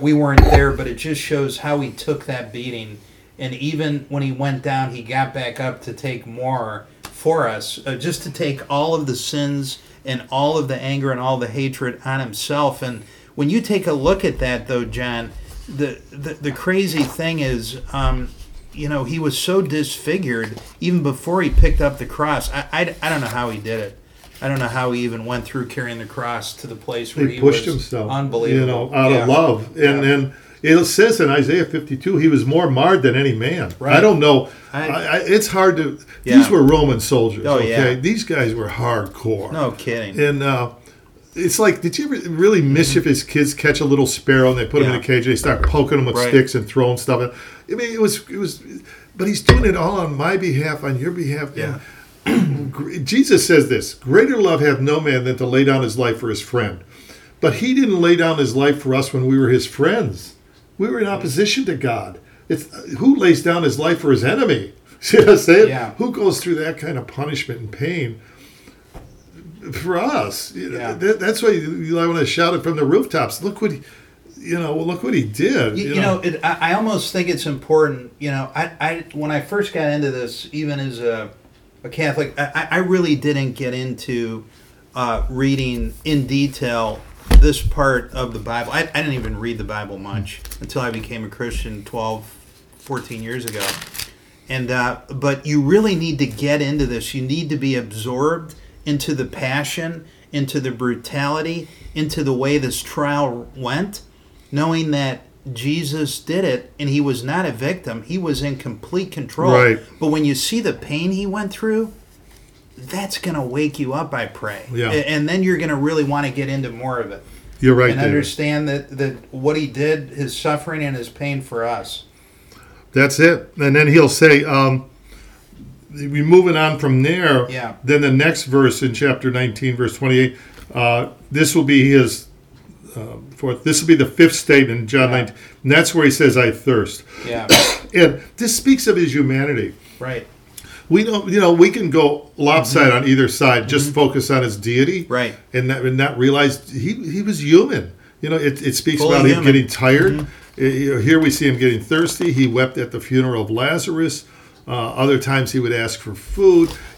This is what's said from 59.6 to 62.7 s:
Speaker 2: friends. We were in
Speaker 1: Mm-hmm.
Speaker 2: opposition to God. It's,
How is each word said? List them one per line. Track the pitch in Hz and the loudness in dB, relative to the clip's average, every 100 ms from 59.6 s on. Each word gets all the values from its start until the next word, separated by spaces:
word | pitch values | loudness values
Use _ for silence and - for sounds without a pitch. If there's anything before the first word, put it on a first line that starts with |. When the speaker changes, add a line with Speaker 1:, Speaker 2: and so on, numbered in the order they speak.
| - | 0
Speaker 2:
friends. | - 156 233 143 90 - - _ _ _ - | 0 0 2 -2 -6 -14 -20 _ _ _ -6
We | 214 | -4
were | 247 | -2
in | 202 | -2
Speaker 1:
Mm-hmm. | 202 | -4
Speaker 2:
opposition | 165 135 208 269 196 | -2 0 0 0 -2
to | 143 | -4
God. | 131 101 95 90 - _ - | -4 -4 -8 -16 -20 _ -6
It's, | 226 - | -6 -6